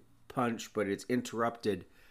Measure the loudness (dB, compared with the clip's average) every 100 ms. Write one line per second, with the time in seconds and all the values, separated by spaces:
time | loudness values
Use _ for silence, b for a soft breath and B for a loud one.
0 | -20 -20 -8 -2 0 -2 -4 -2 0 0
1 | 0 0 0 0 0 0 0 0 -2 b
2 | b